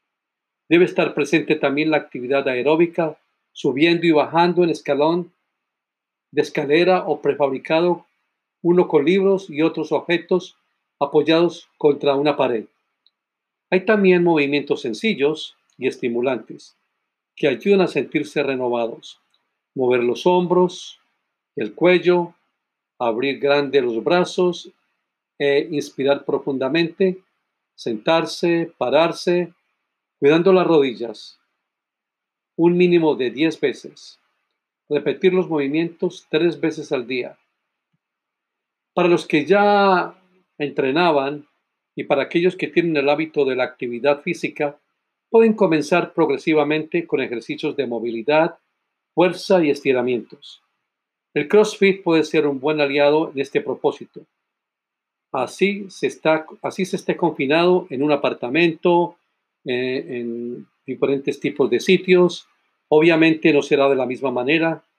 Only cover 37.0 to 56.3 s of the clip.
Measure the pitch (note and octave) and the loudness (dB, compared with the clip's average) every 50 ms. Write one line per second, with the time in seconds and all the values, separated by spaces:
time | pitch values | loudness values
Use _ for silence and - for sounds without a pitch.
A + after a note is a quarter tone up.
37 | A#2 A#2 C3 B2 A#2 - - _ _ _ _ _ _ _ _ _ _ _ _ _ | -6 -6 -6 -6 -8 -8 -14 _ _ _ _ _ _ _ _ _ _ _ _ _
38 | _ _ _ _ _ _ _ _ _ _ _ _ _ _ _ _ _ _ _ F3+ | _ _ _ _ _ _ _ _ _ _ _ _ _ _ _ _ _ _ _ 0
39 | F3 F3 F3 - - - E3+ D3+ D3 C#3+ G3 G3+ G#3 G#3 G#3 G3+ G3+ G3 F#3 F3 | 2 2 2 2 0 0 -2 -2 2 2 2 4 4 4 4 4 4 4 2 2
40 | E3+ F3 - _ _ _ _ _ _ _ _ - D3 C3+ - D3+ C3+ C3 C#3 E3+ | 0 -4 -10 _ _ _ _ _ _ _ _ -8 -8 -6 -4 -2 -2 0 0 2
41 | F3+ E3+ D3 C#3 C3+ C#3 D3 D3 D3 _ _ _ _ _ _ _ _ _ _ C#3+ | 2 2 2 2 0 -2 -6 -8 -12 _ _ _ _ _ _ _ _ _ _ -12
42 | C#3 - D3 C3+ B2+ - - E3+ E3+ F#3 F3+ - E3 D3+ - E3+ E3 E3+ D#3 C#3+ | -4 -2 0 0 0 -2 -2 0 0 0 -2 -2 -6 -2 -2 -2 0 0 -2 0
43 | C3+ C#3+ D3 D3 D#3+ D#3 - D3+ C#3+ C3+ B2+ B2+ B2 B2 - _ C3 A#2+ A#2+ A#2 | 2 0 0 0 -2 -4 -2 0 0 0 0 -2 -4 -4 -6 _ -10 -8 -8 -2
44 | B2 C#3+ C#3+ C#3 - C3+ - - - B2 - - D3 C#3+ C#3+ _ _ _ _ _ | 0 0 0 0 -2 -6 -6 -6 -8 -10 -6 -6 -6 -6 -6 _ _ _ _ _
45 | _ _ _ _ _ _ A3+ A3+ A3+ A3+ G#3+ - G3 E3 D#3+ D3+ D3 - F3+ F3 | _ _ _ _ _ _ 4 4 6 4 4 2 2 2 2 0 0 0 0 0
46 | E3+ - - E3+ D#3 C3+ C3+ - - E3 D#3 D3+ C#3+ D3 D#3 D#3 D#3 - - F3 | 0 -2 0 0 0 0 0 -2 -2 0 2 2 2 2 0 -2 -4 -4 -4 -6
47 | E3+ - D3+ C3+ B2 G#2+ A#2+ A2+ - - C#3+ - - D3 B2 C#3+ B2+ A#2 A#2+ A2+ | -4 -2 -4 -4 -4 -4 -6 -10 -8 -10 -10 -8 -6 -6 -4 -6 -6 -6 -6 -6
48 | A2+ A#2+ A2+ A2+ A2 D3 D3 D#3 E3 F3 - - _ _ _ _ _ _ _ _ | -6 -6 -8 -6 -2 0 2 2 2 0 -4 -10 _ _ _ _ _ _ _ _
49 | _ _ _ E3 F3 F#3 F3 - - - F#3+ F3+ D#3+ C#3+ C#3 C#3+ - C3+ B2+ B2 | _ _ _ 0 2 2 0 -4 0 2 2 4 4 2 0 0 0 0 0 0
50 | A#2+ B2+ B2 A2 - - - - - - - _ _ _ _ _ _ _ _ _ | 0 -2 -4 -4 -6 -10 -18 -20 -20 -20 -20 _ _ _ _ _ _ _ _ _
51 | _ _ _ _ _ _ _ D3 D3 - G#3 G#3+ G#3 G#3 - - G3 G3 F#3+ F#3+ | _ _ _ _ _ _ _ -6 -2 2 4 4 4 2 0 0 2 2 2 0
52 | - E3+ E3 D#3+ D3+ - - D#3 D3 D3 C#3 C3 B2+ D#3 D3+ D3+ C#3+ C#3 C#3 C#3+ | 0 0 2 2 0 2 0 0 0 0 -2 -2 -2 -2 0 0 0 0 2 2
53 | C#3+ C#3+ D3+ D#3 E3+ - C3+ C3+ C#3 - - C#3 - B2+ A#2 - - C#3 - - | 2 4 4 2 0 -2 -4 -8 -8 -4 -4 -4 -4 -4 -6 -2 -2 -2 -2 -4
54 | A2+ - _ - - _ _ _ _ _ _ _ _ _ _ _ _ _ _ _ | -10 -20 _ -20 -20 _ _ _ _ _ _ _ _ _ _ _ _ _ _ _
55 | _ _ _ _ _ _ - C3 B2 - - - F#3+ G3+ G3+ G3+ G3+ F#3 - - | _ _ _ _ _ _ -6 -6 -6 -6 -2 0 0 0 0 -4 -10 -14 -8 -6
56 | - B2+ - - - D#3 | -6 -6 -6 -2 -2 0